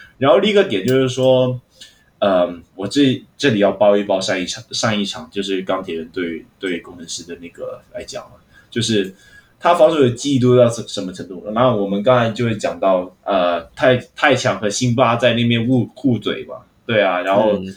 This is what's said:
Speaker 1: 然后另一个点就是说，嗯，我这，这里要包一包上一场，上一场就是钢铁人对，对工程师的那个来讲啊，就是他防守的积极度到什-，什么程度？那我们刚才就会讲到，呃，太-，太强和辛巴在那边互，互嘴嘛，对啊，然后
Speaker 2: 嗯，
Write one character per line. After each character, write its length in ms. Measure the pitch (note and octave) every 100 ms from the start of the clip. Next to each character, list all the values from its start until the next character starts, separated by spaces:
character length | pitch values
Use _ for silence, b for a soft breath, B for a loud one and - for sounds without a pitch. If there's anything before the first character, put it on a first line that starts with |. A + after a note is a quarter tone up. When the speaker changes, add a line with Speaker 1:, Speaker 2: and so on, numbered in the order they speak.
| B B
Speaker 1:
然 120 | C#3
后 80 | F3+
另 140 | G#3+
一 20 |
个 80 | G3+
点 240 | F#3+ G2+ G2
就 80 |
是 140 | C3 C3
说， 520 | C3 C3 B2+ B2+ B2 - B B B B -
嗯， 420 | G#2 F#2 F2 F2 - -
我 100 | G2
这， 340 | C#3+ C#3 B2 - -
这 140 | C#3
里 80 | G#2+
要 140 | G2
包 240 | - G#2 G#2
一 80 |
包 160 | G2+ F#2+
上 180 | F#2+ F#2
一 80 | F2+
场， 160 | - -
上 260 | - A#2+ G#2
一 80 |
场 240 | G2+ G#2+ D#2+
就 100 | G2+
是 180 | G2 F#2+
钢 200 | F#2+ F#2
铁 140 | F2 E2
人 120 | E2
对， 340 | F#2 E2+ D#2+ - _
对 180 | F#2+ E2+
工 180 | - F2+
程 120 | E2+
师 160 | -
的 120 | E2+ F2
那 80 | E2+
个 340 | - B2+ - _
来 120 | -
讲 180 | - -
啊， 160 | - - _ b b
就 100 | A#2+
是 320 | A2 G#2+ F#2+ - b b b b
他 160 | F3
防 160 | F3 D#3+
守 100 | D#3+
的 100 | B2+
积 220 | A#2 C#3+
极 60 | C3+
度 180 | B2 B2
到 120 | A#2+
什-， 140 | A2+ G#2
什 140 | -
么 120 | F#2
程 140 | F#2 F2
度？ 180 | F2+ G#2+
那 220 | A2 B2+
我 140 | G#2+ G2
们 120 | G2+
刚 160 | G#2 B2+
才 120 | A2+
就 140 | G#2+
会 120 | A#2+ G#2
讲 220 | - F2
到， 380 | F#2+ F#2 F2+ -
呃， 380 | - F#2+ F2 E2+ -
太-， 220 | - C#3 B2+ -
太 200 | - D3+ B2
强 240 | A#2 F#2+
和 80 | G#2
辛 240 | G2+ B2+
巴 220 | A#2 A#2+ A#2+
在 180 | B2
那 100 | A#2
边 220 | A#2+ A#2 A2+
互， 220 | B2+ G2 -
互 220 | C#3 A#2
嘴 260 | F#2+ -
嘛， 120 | - - - _ -
对 160 | A2
啊， 180 | G2 F2+
然 120 | F2+
后 200 | G2+ A2 G2+
Speaker 2:
嗯， 80 | F#2+